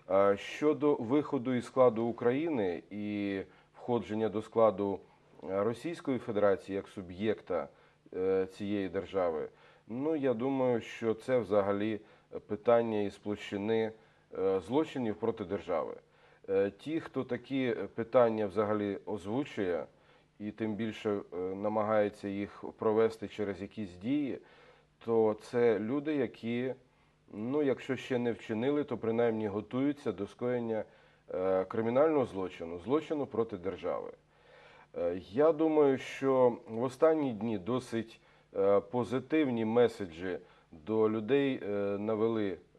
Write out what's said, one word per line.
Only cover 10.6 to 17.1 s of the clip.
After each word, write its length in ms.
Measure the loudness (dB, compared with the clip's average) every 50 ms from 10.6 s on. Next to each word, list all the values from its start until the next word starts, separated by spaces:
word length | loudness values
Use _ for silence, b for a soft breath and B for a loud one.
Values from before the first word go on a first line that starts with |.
| 2 2 2 0
що 340 | -2 -6 -10 -4 0 0 0
це 240 | 0 0 0 0 0
взагалі 640 | 2 4 4 4 4 4 2 0 0 -2 -4 -6 B B B B B B -14 -12 -10
питання 540 | -8 -8 -2 4 6 6 6 6 2 0 0
із 180 | -2 -2 -4 -8
площини, 720 | -6 -6 -6 -6 -6 -6 -6 -4 -2 0 0 0 0 -2 -4 b b b b b b b -6 -2
е, 220 | 0 0 0 0
злочинів 560 | -2 0 0 0 0 -2 -4 -4 -4 -4 -4
проти 280 | -2 -2 -4 -4 -4 -4
держави. 520 | -6 -6 -6 -4 -2 -2 -2 -2 -4 -8 -12 -16 b b b b b b b b -2
Е, 220 | 0 2 2 0
ті, 300 | -2 -6 -8 -4 -4 -4
хто 240 | -4 -6